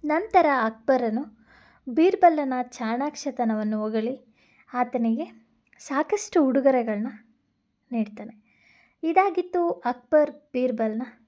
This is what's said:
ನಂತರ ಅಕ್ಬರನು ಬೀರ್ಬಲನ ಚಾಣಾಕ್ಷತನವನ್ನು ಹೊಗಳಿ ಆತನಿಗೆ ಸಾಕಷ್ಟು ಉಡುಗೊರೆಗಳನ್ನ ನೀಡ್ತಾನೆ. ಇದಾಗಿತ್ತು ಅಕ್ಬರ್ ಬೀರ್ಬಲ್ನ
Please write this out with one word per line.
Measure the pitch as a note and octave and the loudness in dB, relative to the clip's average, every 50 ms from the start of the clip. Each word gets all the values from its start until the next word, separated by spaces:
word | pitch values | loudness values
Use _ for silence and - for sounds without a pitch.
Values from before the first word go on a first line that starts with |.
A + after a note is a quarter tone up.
| - | -2
ನಂತರ | D4+ D4+ E4 G#4 A4 - F#4 E4 D4+ C#4 B3+ A3+ | -2 -2 -2 -2 2 4 4 4 4 2 2 0
ಅಕ್ಬರನು | A3 A3 - _ - C4 B3 A#3+ A3+ G#3+ A#3+ D4 - - _ _ _ _ - - _ _ _ _ - | -2 -4 -6 _ 2 2 2 2 0 -2 -4 -6 -8 -14 _ _ _ _ -20 -20 _ _ _ _ -4
ಬೀರ್ಬಲನ | A#3 C4+ D#4+ F#4 F#4 - F#4 F4 D#4+ D4+ C#4+ C4 C4 B3+ B3 | 2 4 4 4 4 6 6 4 6 4 -2 -2 -4 -4 -6
ಚಾಣಾಕ್ಷತನವನ್ನು | B3 - - B3 A3 A3+ B3 C#4 D4+ D4 - - D4 C4 B3+ A#3+ A3+ A3 G#3+ G#3+ G#3+ G#3+ G#3+ | -6 -8 -8 -6 -4 -4 -2 -4 -6 -6 -8 -10 -8 -4 -2 -2 -2 -2 -2 -2 -2 -2 -4
ಹೊಗಳಿ | G#3+ A3 A3 A3 A3 A#3+ C4+ - _ _ _ _ _ _ _ _ _ _ - | -4 -4 -4 -4 -4 -4 -8 -8 _ _ _ _ _ _ _ _ _ _ -4
ಆತನಿಗೆ | B3 B3 B3 - B3 A#3 A3+ A3+ B3+ E4 - - - _ _ _ _ _ _ _ _ | -4 -4 -2 -2 -2 0 0 0 0 -4 -8 -10 -20 _ _ _ _ _ _ _ _
ಸಾಕಷ್ಟು | - - C#4+ C4+ D#4 - - G4+ - - - F4 D4 C4 | -12 -6 -4 -4 -2 0 -2 -4 -4 0 2 2 2 4
ಉಡುಗೊರೆಗಳನ್ನ | B3+ C#4 B3+ C4+ C4 B3 A#3 A3+ G#3+ G#3 G#3+ C4 - - _ _ _ _ _ _ _ _ _ _ _ _ _ _ | 2 4 4 4 4 4 0 -2 -4 -4 -4 -6 -8 -12 _ _ _ _ _ _ _ _ _ _ _ _ _ _
ನೀಡ್ತಾನೆ. | A#3+ A#3 G#3+ G#3 - - G#3 A3 - _ _ _ _ _ _ _ _ _ _ _ _ _ - | -4 -4 -4 -4 -6 -16 -16 -16 -16 _ _ _ _ _ _ _ _ _ _ _ _ _ -4
ಇದಾಗಿತ್ತು | D#4+ E4 F#4 F#4+ G4+ E4 F#4 F4 F4+ - F4+ F4 E4+ | 0 2 2 2 2 0 -2 -6 -2 -2 0 0 0
ಅಕ್ಬರ್ | - - - A#3+ B3 B3 _ _ - D4+ D4+ - G3+ - _ _ - | -2 -4 -4 -6 -6 -6 _ _ 4 4 4 4 -2 -14 _ _ -4
ಬೀರ್ಬಲ್ನ | B3+ B3+ B3+ A#3+ A3+ A3+ A3 G#3+ A3 B3+ A#3 - _ _ | -2 -2 -2 0 -2 -2 -2 -2 -4 -8 -8 -12 _ _